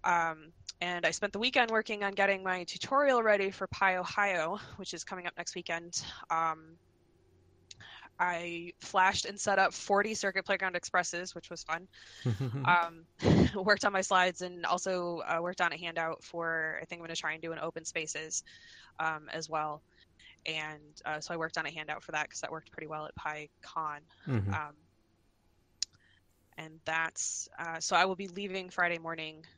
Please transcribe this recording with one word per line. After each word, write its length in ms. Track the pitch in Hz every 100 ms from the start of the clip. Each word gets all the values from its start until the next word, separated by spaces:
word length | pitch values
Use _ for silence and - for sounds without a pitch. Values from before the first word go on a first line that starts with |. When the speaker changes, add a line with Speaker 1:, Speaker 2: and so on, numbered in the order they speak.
Speaker 1:
Um, 480 | 185 175 165 156 156 _ - -
and 260 | 175 175 170
I 40 |
spent 200 | 165 202
the 60 | 202
weekend 320 | 247 269 233
working 320 | 226 214 208
on 100 | 202
getting 300 | 196 196 196
my 220 | 190 185
tutorial 580 | 170 - - 277 285 247
ready 280 | 220 208 196
for 160 | 190 190
Pi 280 | - 196 185
Ohio, 640 | 175 - 202 180 160 202 - -
which 160 | 185
is 120 | 170
coming 220 | - 185 175
up 60 | -
next 180 | 175
weekend. 480 | 180 175 170 170 - - - -
Um, 460 | 165 165 160 160 165 _ _ _ _ _ _ _ _ _ - - - - -
I 520 | 180 170 175 170 175 -
flashed 440 | - 196 185 196
and 160 | - 202
set 180 | - 196
up 140 | 190
forty 420 | - - 202 208
Circuit 300 | 220 202 190
Playground 320 | - 190 190 175
Expresses, 580 | - 180 175 175 180
which 160 | 175 -
was 120 | 170
fun. 260 | - 165 190 - - -
Speaker 2:
<laughs> 400 | 127 104 131 131 139
Speaker 1:
Um, 380 | 175 170 165 165 _
<laughs> 340 | - - -
worked 300 | 202 190 202
on 80 | 208
my 80 | 196
slides 400 | 185 185 180 175
and 240 | 180 180 165
also, 540 | 180 190 185 175 170 -
uh, 120 | 165
worked 200 | 175 185
on 120 | 175
a 40 | 156
handout 460 | 175 165 165 160
for, 540 | - 170 165 165 156 -
I 20 |
think 160 | 160 170
I'm 60 | 165
gonna 100 | 165
try 160 | 156
and 80 | 160
do 100 | 165
an 60 | 160
open 240 | 165 165
spaces, 580 | 165 165 156 151 160 - - - - - - -
um, 300 | 160 156 151
as 160 | 160 156
well. 320 | 156 151 151 _ _ - _ - - 160
And, 340 | 156 156 151 151 -
uh, 160 | - 151
so 120 | 151
I 40 | 170
worked 200 | 160 165
on 100 | 156
a 40 |
handout 320 | 156 151 151
for 100 | -
that 160 | 156 151
'cause 120 | -
that 100 | 151
worked 200 | 160 -
pretty 140 | - 156
well 180 | 156 151
at 80 | -
PyCon. 840 | 156 151 151 _ - 165 156 147 _ _ -
Speaker 2:
Mm-hmm. 260 | 120 101
Speaker 1:
Um, 220 | 151 147 147 _ _ _ _ _ _ _ _ _ _ - _ _ _ _ _ _ -
and 220 | 160 160
that's, 640 | - 160 160 - - - - -
uh, 200 | 170 165
so 140 | - 175
I 80 |
will 120 | 190 180
be 120 | 196
leaving 400 | 180 202 190 185
Friday 280 | - 175 170
morning 460 | 165 160 156 156 160